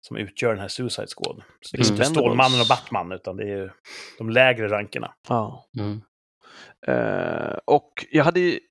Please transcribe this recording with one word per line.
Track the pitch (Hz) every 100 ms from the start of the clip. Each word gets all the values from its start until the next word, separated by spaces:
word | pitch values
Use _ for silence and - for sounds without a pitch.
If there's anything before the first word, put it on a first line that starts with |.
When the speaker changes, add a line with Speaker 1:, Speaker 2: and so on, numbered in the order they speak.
| -
Speaker 1:
som | 113
utgör | 101 - 120
den | 104
här | 98
Suicide | - 127 - 107
Squad. | - - - - _
Så | - -
det |
är |
inte | 113 104
Speaker 2:
Expendables. | 127
Speaker 1:
Stålmannen | 160 120 120 131 127
och | 120
Batman, | 127 - 110 87
utan | 92 - 95
det |
är | 104 101
ju | 95 - - - - -
de | 113
lägre | 117 131 117 107
rankerna. | 104 104 - - - -
Speaker 2:
Ja. | 120 110 127 _ 123
Speaker 3:
Mm. | 104 104 - _ _ _ _ - - - -
Speaker 2:
Eh, | - - - - - - - -
och | 147 _ - -
jag | 151
hade | 147 175
ju | 180 120 _